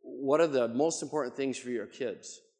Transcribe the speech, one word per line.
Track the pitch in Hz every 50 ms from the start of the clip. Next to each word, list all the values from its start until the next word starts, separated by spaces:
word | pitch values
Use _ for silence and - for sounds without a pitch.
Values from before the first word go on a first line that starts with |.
"What | _ - 139 135 139 135 139 156
are | 170 165
the | 143 131 120 113
most | 113 123 147 165 160 -
important | - 139 151 151 139 123 120
things | - 135 135 123 -
for | - 123
your | 123 113 104 -
kids?" | - - 135 117 95 - - - - - _ _ _ _